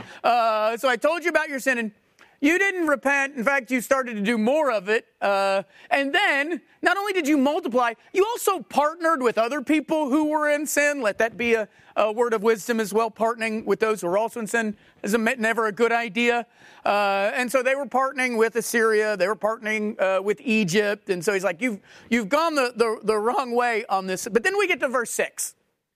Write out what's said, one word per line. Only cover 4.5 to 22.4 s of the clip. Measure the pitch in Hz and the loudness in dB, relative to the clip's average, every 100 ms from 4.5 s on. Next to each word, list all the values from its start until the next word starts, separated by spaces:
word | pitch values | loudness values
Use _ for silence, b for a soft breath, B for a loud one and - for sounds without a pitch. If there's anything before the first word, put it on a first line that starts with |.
| 294 294 | 2 2
of | 220 185 | 0 0
it. | 220 - _ | -2 -2 _
Uh, | 196 196 196 196 190 B B | 0 2 2 0 -2 B B
and | 277 277 | 0 2
then, | 339 403 285 294 320 b b | 2 2 2 -2 -6 b b
not | - 370 | 0 0
only | 415 | 0
did | 381 285 | -2 2
you | 302 | 2
multiply, | 262 311 285 233 240 226 b | 2 0 -2 -2 -2 -4 b
you | 359 415 | 0 0
also | 466 - 370 | 0 -2 -2
partnered | - - 294 330 330 320 | -2 0 0 0 0 2
with | 247 208 | 2 2
other | 233 294 | 0 -2
people | 240 302 269 320 294 | 0 0 0 0 2
who | 285 302 | 2 2
were | 302 294 | 0 2
in | 294 302 | 0 0
sin. | 294 294 285 | 0 0 0
Let | 220 - | -2 0
that | 226 208 | -2 -2
be | 233 | 0
a, | 226 208 b b - | 0 -2 b b -2
a | 208 | 0
word | 214 240 | 0 0
of | 220 | 2
wisdom | 214 226 - 226 | 2 0 0 -2
as | 220 | -2
well. | 202 226 | 0 -2
Partnering | - 226 233 220 220 | 0 -2 -2 -4 -4
with | 220 196 | -2 0
those | 220 214 | 0 0
who | 175 | 0
are | 190 | 0
also | 226 240 | -2 -4
in | 220 | -4
sin | 233 220 208 b b | -2 -2 -6 b b
is | 208 | -2
a, | 226 | 0
never | 220 254 220 226 220 | 0 0 0 0 -2
a | |
good | 196 233 | 0 2
idea. | 233 233 185 240 240 226 B B B | 2 -2 0 2 0 -2 B B B
Uh, | - 208 202 196 202 277 | 0 2 2 2 0 -2
and | 247 | 0
so | 262 | 0
they | 247 269 | 0 0
were | 269 | -2
partnering | 247 269 277 254 233 | -2 -2 -2 -2 2
with | 226 233 | 0 0
Assyria. | - 240 226 214 214 208 | -2 0 2 2 0 0
They | 180 | 0
were | 214 | 0
partnering, | 208 226 214 214 208 226 | -2 -2 -4 -2 -4 0
uh, | 190 190 | 0 0
with | 196 214 | 0 -2
Egypt. | - 220 196 190 208 208 - | 0 0 2 2 0 -2 -4
And | 185 | -4
so | 165 | -2
he's | 196 | 0
like, | 190 165 | -2 -2
"You've, | 254 202 B B B | -4 -6 B B B
you've | 233 202 | -2 0
gone | 285 | 0